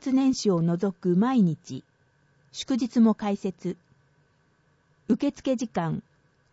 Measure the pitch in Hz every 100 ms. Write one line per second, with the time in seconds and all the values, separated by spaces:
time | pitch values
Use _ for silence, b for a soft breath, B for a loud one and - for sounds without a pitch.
0 | 277 262 269 254 208 170 165 170 202 -
1 | 180 175 240 262 180 151 - 135 - _
2 | _ _ _ _ _ - - 254 247 254
3 | 226 208 208 196 196 - 175 185 _ _
4 | _ _ _ _ _ _ _ _ _ _
5 | - - 285 - 269 254 240 - 165 156
6 | - _ _ _ _